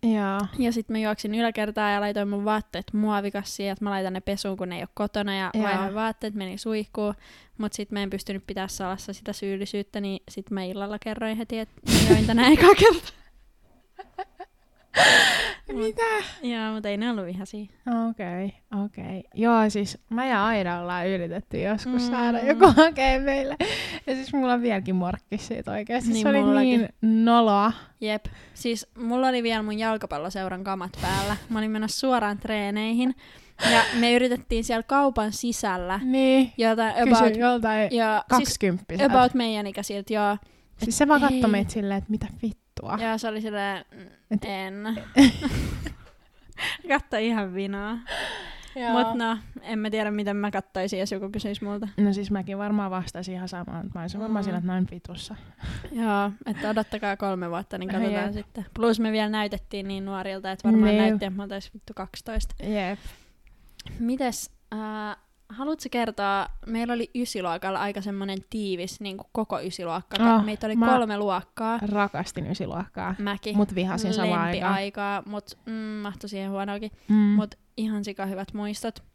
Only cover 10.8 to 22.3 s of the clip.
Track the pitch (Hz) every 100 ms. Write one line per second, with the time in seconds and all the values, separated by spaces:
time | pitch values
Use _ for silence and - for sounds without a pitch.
10.8 | 202 208 - 214 220 220 226 226 220 -
11.8 | - 226 - - 220 233 254 302 349 403
12.8 | 427 349 - - - - _ _ _ _
13.8 | _ _ - - 381 _ 359 _ _ _
14.8 | _ - - - - - - - - 254
15.8 | 440 440 453 427 392 - 277 233 220 220
16.8 | 208 202 233 226 180 180 190 208 208 _
17.8 | - 233 226 226 185 175 196 - _ 202
18.8 | 202 - - 190 - - 226 233 214 208
19.8 | 196 - _ 226 262 226 208 220 180 175
20.8 | 175 180 180 190 170 170 - - 190 214
21.8 | 254 247 247 240 240